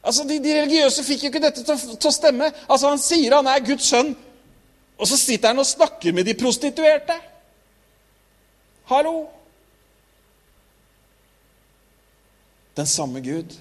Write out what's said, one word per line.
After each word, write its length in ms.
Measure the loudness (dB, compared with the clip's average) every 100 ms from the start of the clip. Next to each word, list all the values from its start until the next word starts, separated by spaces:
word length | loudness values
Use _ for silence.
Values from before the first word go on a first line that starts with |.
Altså, 200 | -2 -2 -2
de, 100 | -2
de 100 | 0 0
religiøse 460 | 2 2 2 0
fikk 200 | -4 -4
jo 80 | -4
ikke 100 | 0
dette 200 | 0 0
til, 160 | -4 -4 -6 -4
til 140 | -2
å 40 |
stemme. 360 | 2 2 2 -4 -4 0
Altså, 240 | 2 2
han 100 | 0
sier 360 | 0 0 4 4
han 120 | 4
er 160 | 0
Guds 240 | 0 -2 2
sønn, 200 | 2 0 -6 -16 -20 _ _ _ _ _ -6
og 80 | -2
så 80 | 0
sitter 340 | 0 2 2
han 60 | 2
og 60 | -2
snakker 480 | 2 2 2 -2 0
med 120 | -2
de 80 | 0
prostituerte! 800 | -2 0 -4 2 4 4 0 -8 -8 -20 _ _ _ _ _ _ _ _ _ _ _ _ _ _ -2
Hallo? 220 | 0 0 -4 -8 -18 _ _ _ _ _ _ _ _ _ _ _ _ _ _ _ _ _ _ _ _ _ _ _ _ _ _ _ _ _ _ _ _ _ -8
Den 120 | -4
samme 360 | -4 -6 -8
Gud. 320 | -10 -10 -12 -20